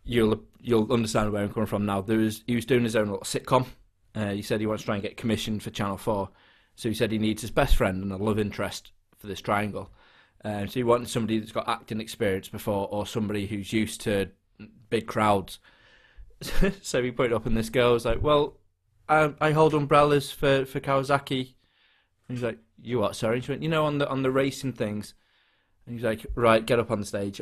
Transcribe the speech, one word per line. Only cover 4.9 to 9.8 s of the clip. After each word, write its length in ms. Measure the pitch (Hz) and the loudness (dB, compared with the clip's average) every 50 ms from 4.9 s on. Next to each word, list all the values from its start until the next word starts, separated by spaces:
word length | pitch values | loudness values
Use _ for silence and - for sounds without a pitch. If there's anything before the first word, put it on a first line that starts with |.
| 110 | -4
and 80 | 101 | -4
get 160 | 98 104 - - | -6 -8 -10 -6
commissioned 440 | - 117 110 104 - 110 107 101 | -2 -2 0 0 -2 -4 -6 -6
for 60 | - 113 | -6 -8
Channel 300 | - - 107 101 98 92 | -6 -4 -4 -4 -4 -4
four. 320 | - 120 110 101 98 - _ _ _ _ _ _ _ _ _ - | -4 -4 -2 -2 -4 -8 _ _ _ _ _ _ _ _ _ -6
So 120 | - 117 | -4 -4
he 40 | 107 | -2
said 160 | - 120 104 | 0 0 0
he 80 | 110 107 | 0 0
needs 220 | 110 110 110 - | 0 0 -2 -2
his 100 | - 104 | -6 -2
best 240 | - 156 139 - - | 0 0 4 4 4
friend 260 | - 120 98 92 92 | 4 4 2 0 -2
and 100 | 98 98 | -4 -6
a 40 | 95 | -4
love 220 | 95 104 110 107 110 | -2 -2 0 0 0
interest 540 | 104 101 - - 101 95 - - - - - _ _ _ _ _ | -2 -2 -4 -6 -6 -6 -8 -12 -16 -18 -20 _ _ _ _ _
for 80 | - 104 | -12 -12
this 120 | 95 - | -12 -10
triangle. 500 | - - 107 101 107 104 92 98 | -4 -2 0 0 0 -2 -6 -10